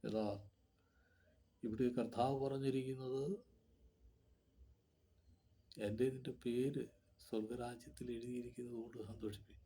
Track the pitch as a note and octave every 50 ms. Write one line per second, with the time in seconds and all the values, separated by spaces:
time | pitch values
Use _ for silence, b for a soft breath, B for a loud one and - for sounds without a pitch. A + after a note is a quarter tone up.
0 | - A2 G#2 A2 G#2+ G#2 - - - - - _ - _ _ b b b b b
1 | b b b b b b b b b _ _ _ - A2 G#2+ A2 B2+ B2 B2 B2
2 | A2+ G#2+ - A#2 A#2+ C3+ C#3 C3+ C3+ C#3 C3+ C3+ C3+ C3+ C3 C3+ C3 C3 C3 C3
3 | C3 B2+ C3 C3+ C#3 D3+ G3 G#3 - - - - _ - - - - - _ _
4 | - - - - _ - - _ _ _ _ - - - - _ _ _ _ _
5 | _ _ _ - _ - - - _ - _ _ - - - - A2 G#2 G#2 G#2+
6 | B2+ C3 C3 C3 B2+ - - - - B2 A#2 A#2+ B2+ C#3 D3 C#3+ A#2 - - -
7 | _ _ - _ - - - A2 G#2+ G#2+ A#2+ A#2+ A#2+ A#2+ A#2+ - - - - -
8 | B2 B2 A#2+ A#2 A#2 B2 B2 B2 A#2+ A#2+ - - B2 A#2+ A#2+ A2+ A2 A2 - A#2
9 | G#2+ G2 - - - G#2+ G#2 - - - - - -